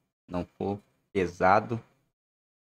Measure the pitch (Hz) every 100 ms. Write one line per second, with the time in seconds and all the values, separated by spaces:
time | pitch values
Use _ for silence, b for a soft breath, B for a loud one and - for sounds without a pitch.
0 | _ _ _ 90 - _ 98 101 - _
1 | _ 101 87 - 92 104 113 113 - _
2 | _ _ _ _ _ _ _